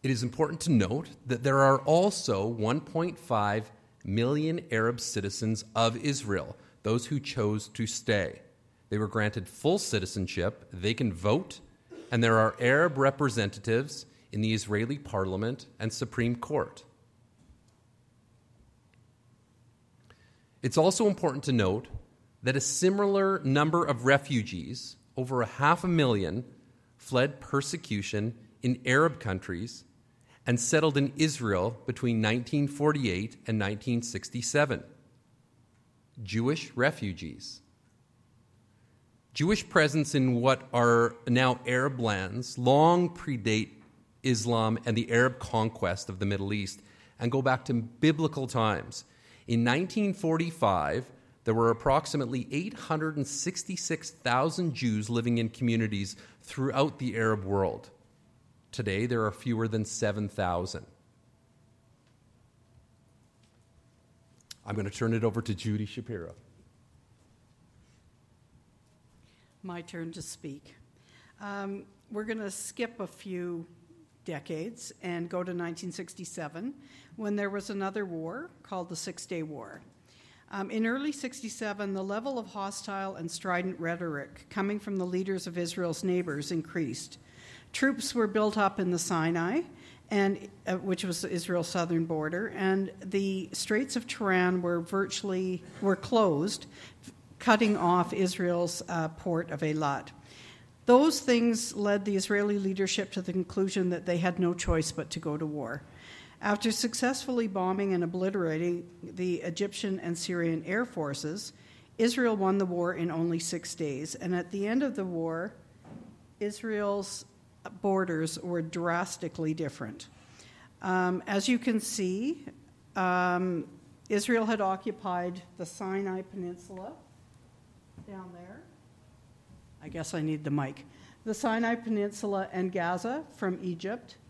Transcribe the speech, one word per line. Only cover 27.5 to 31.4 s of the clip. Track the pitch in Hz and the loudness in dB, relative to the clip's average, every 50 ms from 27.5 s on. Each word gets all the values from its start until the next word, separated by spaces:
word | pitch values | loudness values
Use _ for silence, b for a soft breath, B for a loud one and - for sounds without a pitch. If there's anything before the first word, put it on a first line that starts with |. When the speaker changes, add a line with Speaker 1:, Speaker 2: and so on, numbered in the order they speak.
| - 139 139 - - 165 - - 110 104 98 - - 104 104 113 117 B B B B B | 0 0 0 0 -6 -8 -4 -4 -2 -2 -2 -2 -2 -2 -2 -2 -4 B B B B B
Speaker 1:
in | - 123 127 123 - | 0 0 0 0 2
Arab | 127 127 139 156 165 139 - | 4 4 6 6 4 2 -2
countries | - 113 95 92 - - 92 85 107 117 - - - - _ _ b b b b b b b b b | -4 -4 -4 -4 -4 -6 -6 -6 -6 -8 -10 -16 -20 -20 _ _ b b b b b b b b b
and | - 120 120 | 0 0 2
settled | - - - 156 151 160 139 | 2 2 4 4 4 4 4
in | 143 139 135 139 | 2 0 0 2
Israel | - 156 156 147 - | 2 2 2 2 0